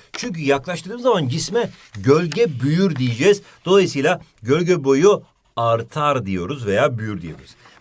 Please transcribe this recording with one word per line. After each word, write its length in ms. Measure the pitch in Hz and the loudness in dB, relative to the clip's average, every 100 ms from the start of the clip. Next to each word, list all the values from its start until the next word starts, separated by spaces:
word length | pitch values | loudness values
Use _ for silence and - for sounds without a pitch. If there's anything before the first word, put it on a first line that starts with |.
| _ | _
Çünkü 280 | - 240 165 | -12 -10 -4
yaklaştırdığım 580 | 135 139 175 175 180 240 | -2 -2 -2 -10 -10 -4
zaman 280 | 247 196 127 | 0 0 0
cisme 420 | 156 160 233 214 - - 101 | -4 -4 -4 -4 -8 -20 -2
gölge 640 | 104 156 170 208 233 123 | 2 2 2 0 -2 0
büyür 360 | 139 165 196 | -2 0 0
diyeceğiz. 460 | 127 127 113 185 196 - - | 0 -4 0 2 2 -2 -8
Dolayısıyla 560 | 165 196 175 139 151 170 - _ | 2 2 2 0 0 -2 -6 _
gölge 420 | 107 156 175 170 | -2 0 2 2
boyu 400 | 135 135 196 202 - _ _ | 2 4 4 2 -4 _ _
artar 680 | - 117 113 117 156 147 131 | -2 0 0 -2 -2 0 0
diyoruz 400 | 98 92 90 143 | -2 -4 -4 -6
veya 320 | 104 101 143 113 | -2 0 0 -2
büyür 240 | 107 95 | -6 -8
diyoruz. 340 | 80 65 - - - _ | -10 -16 -20 -20 -20 _